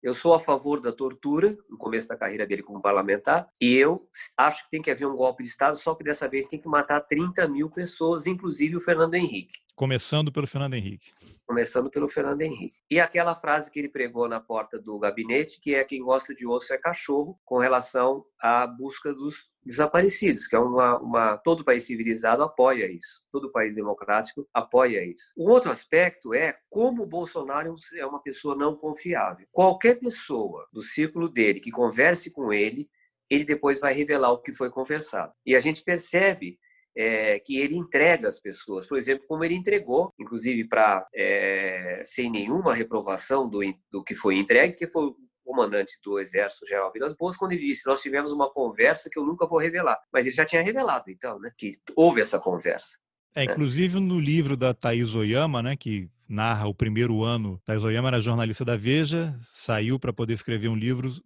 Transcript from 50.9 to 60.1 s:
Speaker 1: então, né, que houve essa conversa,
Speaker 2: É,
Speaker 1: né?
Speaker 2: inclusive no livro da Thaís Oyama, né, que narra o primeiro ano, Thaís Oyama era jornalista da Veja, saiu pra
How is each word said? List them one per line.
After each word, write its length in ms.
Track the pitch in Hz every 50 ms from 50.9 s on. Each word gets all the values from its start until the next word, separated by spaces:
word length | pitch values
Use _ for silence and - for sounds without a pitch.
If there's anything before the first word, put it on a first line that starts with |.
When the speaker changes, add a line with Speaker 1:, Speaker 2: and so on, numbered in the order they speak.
| 143 123 - -
Speaker 1:
então, 280 | 92 _ - 127 110 98
né, 140 | 101 120 _ _
que 140 | - 101 98 _ _ - - -
houve 240 | 160 170 - 120
essa 180 | 104 - - 90
conversa, 560 | - 95 90 85 - 87 82 - - - - _ _ _ _ _ _ _ _
Speaker 2:
É, 100 | 151 135
Speaker 1:
né? 60 | 131
Speaker 2:
inclusive 480 | - 151 151 135 123 147 180 190 175 196
no 200 | 196 185 180 175
livro 340 | 151 143 151 165 156 139 139
da 180 | 123 127 127 120
Thaís 420 | _ - 123 117 117 120 113 110
Oyama, 460 | 113 107 107 113 131 156 160 143 120
né, 140 | 113 123 143
que 340 | 139 - 120 107 101 92 85 _ _ _ _
narra 360 | 104 104 110 113 113 107 107
o 80 | 104 98
primeiro 480 | - - 110 107 110 120 120 113 107 110
ano, 380 | 117 120 120 110 101 92 90 _
Thaís 200 | - 110 107 104
Oyama 240 | 113 110 117 123 131
era 120 | 127 120
jornalista 460 | 104 117 117 120 117 113 107 - 131
da 100 | 120 120
Veja, 600 | 107 101 120 135 156 160 143 160 170 165 160 139 120
saiu 600 | 117 - - - - - 117 107 104 113 131 131
pra 140 | - 127